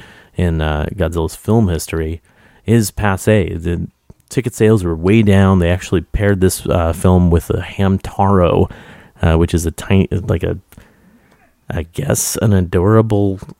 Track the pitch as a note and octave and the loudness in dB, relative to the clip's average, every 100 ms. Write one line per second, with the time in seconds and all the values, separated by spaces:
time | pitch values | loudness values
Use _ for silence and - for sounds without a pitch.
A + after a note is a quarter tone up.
0 | - - _ - F2 D#2+ D#2 D2+ D2+ F#2+ | -8 -20 _ -4 -2 0 -2 -2 -4 -4
1 | E2 E2 D#2+ - - A2+ G2+ D#2+ - E2 | -4 -2 -4 -6 -2 0 2 -2 -4 -6
2 | D#2+ E2 _ _ _ _ - A#2 G2 - | -6 -8 _ _ _ _ 0 0 0 -2
3 | G#2 F#2+ - G#2+ E2+ E2+ E2+ E2+ E2+ _ | -2 -2 0 0 0 -4 -4 -4 -6 _
4 | _ - - - A#2+ - A2 A2 F2 D#2+ | _ -20 -8 -6 -6 0 2 4 0 -2
5 | F2 A2+ G#2 G2 F#2+ F#2+ E2+ F2+ - F#2 | 2 4 4 4 4 4 2 0 -2 -4
6 | - - G2+ G2 F#2 - - F#2 E2 E2+ | -2 -2 0 2 0 0 -2 -2 0 0
7 | F#2 F#2 F2 E2+ - F#2 F2+ - G2 G2 | 2 4 4 2 0 -6 -6 -4 -2 -2
8 | - - G2 G2 F2 F2+ F#2 - - - | -4 -2 2 2 2 2 0 -4 -20 -20
9 | - - E2 E2 F2 E2+ E2 - - F#2+ | -20 -4 0 2 2 0 -4 -8 -2 0
10 | - F2+ G2 F2 F2 E2+ _ - - _ | 0 -2 -4 -4 -4 -6 _ -20 -20 _
11 | _ _ _ _ _ _ - - D#2+ - | _ _ _ _ _ _ -10 -8 -8 -8
12 | C#3+ A2+ - - A2 F#2+ F2 F#2 F#2+ A2 | -4 -2 -2 -2 2 2 2 0 2 2
13 | A2 G#2 G2+ F#2+ - | 2 0 -2 -4 -12